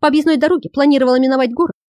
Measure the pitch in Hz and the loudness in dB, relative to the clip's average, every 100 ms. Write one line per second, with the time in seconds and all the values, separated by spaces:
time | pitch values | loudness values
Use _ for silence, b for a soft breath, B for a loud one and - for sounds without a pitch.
0 | - 294 302 302 302 349 - - 285 277 | 0 0 0 0 0 -2 -4 -2 2 2
1 | 254 254 262 269 254 240 339 - | 2 0 0 0 -2 -2 -6 -6